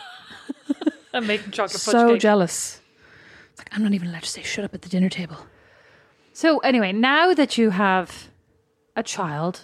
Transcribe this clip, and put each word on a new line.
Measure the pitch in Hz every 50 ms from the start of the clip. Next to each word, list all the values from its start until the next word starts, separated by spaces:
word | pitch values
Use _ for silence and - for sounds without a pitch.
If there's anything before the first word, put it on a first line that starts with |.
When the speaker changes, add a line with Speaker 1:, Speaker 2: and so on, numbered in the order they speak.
Speaker 1:
<laughs> | - - - - - - - - - - - - _ - 285 - 339 320 - - - _ -
And | 247 233
making | 208 208 208 208 208 -
chocolate | - 208 185 - 190
fudge | - - 214
Speaker 2:
So | 233 233 233 233
Speaker 1:
cake. | 220
Speaker 2:
jealous. | 214 214 208 208 180 170 - - - - - - _ _ _ _ _ _ - - - - - - - _ _
It's | -
like, | - - -
I'm | 208 220
not | 208 202
even | 190 175 175
allowed | 170 165 -
to | -
say | - - -
shut | - - - 202
up | 196 -
at | 190 -
the | 180
dinner | 180 180 185 185
table. | - - 180 160 156 - - - _ _ _ _ _ _ _ _ _ _ _ _ _ _ _ _ _
Speaker 1:
So | - - 330 311 269
anyway, | - 269 254 247 214 185 190
now | 214 226 262 277 302 330 370 370
that | 294 294 - -
you | - 233 220
have | 185 185 208 196 190 185 180 - - - - - _ _ _ _ _ _ _ _ _ _ _ _ _
a | - 226
child | - - - 196 160 147 147 160 175 180 -